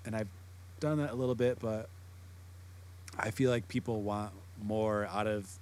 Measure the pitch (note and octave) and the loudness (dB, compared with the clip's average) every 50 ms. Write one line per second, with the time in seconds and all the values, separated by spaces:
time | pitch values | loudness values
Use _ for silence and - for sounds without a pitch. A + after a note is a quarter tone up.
0 | - A2+ G#2+ A2 A2 G2 - - - - - - - - - - - D3+ D#3 D3+ | -6 -2 0 0 0 -2 -4 -10 -16 -18 -18 -18 -16 -16 -6 -2 2 2 4 4
1 | D3 C#3+ A2 B2 C3 B2+ B2+ A2+ B2 B2 B2+ - - A2+ G#2+ G#2+ A2 - - - | 2 2 2 2 2 2 4 6 6 6 6 4 0 0 0 0 -2 -6 -10 -16
2 | - - - - - - - - - - - - - - - - - - - - | -18 -18 -18 -18 -16 -16 -16 -16 -16 -16 -16 -16 -16 -16 -16 -16 -16 -16 -16 -16
3 | - - - - - A2 - - C3 B2+ A#2+ A#2+ G2 - - C3 - - A#2 G#2+ | -16 -10 -4 -2 0 0 2 4 4 6 4 4 0 0 0 0 0 2 0 0
4 | G2+ G#2 G#2 G#2 G#2 G#2 F#2 F#2+ F#2 - - - G#2 G#2 G#2+ A2 A2 A2 G#2+ G#2 | 2 2 0 0 0 -2 -6 -10 -14 -14 -12 -6 -2 0 2 4 4 4 4 4
5 | G#2 G2 F2 G2+ G#2+ G#2+ G#2+ G#2 G2 F#2 - - | 2 2 2 2 2 2 2 2 0 -4 -10 -14